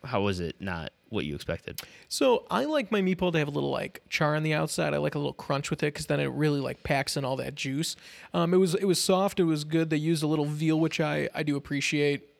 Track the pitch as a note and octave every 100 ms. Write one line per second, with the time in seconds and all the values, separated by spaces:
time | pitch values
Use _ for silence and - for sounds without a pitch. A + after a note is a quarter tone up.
0 | C#3 A#2 G2+ F#2 E2+ - F#2+ E2+ D2+ _
1 | _ G#2+ D2 D2 - E2 - - - -
2 | - - C4+ A#3 - G#3+ C#4+ D#4 G#3 G#3+
3 | F#3 F3+ F3+ E3 D3 C#3+ C#3 C3+ - -
4 | _ - D3+ D3+ D#3 D3+ D#3+ - D#3 C#3+
5 | D3 D3 C#3+ - - C#3 - D#3 D3 D3
6 | D3+ D3 C#3+ B2+ D3+ C#3+ B2+ B2+ - C#3
7 | C#3 D3+ C3+ C3+ B2+ C#3+ C#3 C3+ E3 -
8 | - - - F3 E3+ F#3 F#3+ F3+ G3 E3+
9 | - F#3 G3 - E3+ D3+ D3+ E3 D#3+ D#3
10 | D#3 E3 D3+ D#3 D3 D3+ D#3 D#3 D#3+ -
11 | D3+ D3+ - - D3+ C#3+ - C#3+ - D3
12 | D3 C#3+ - _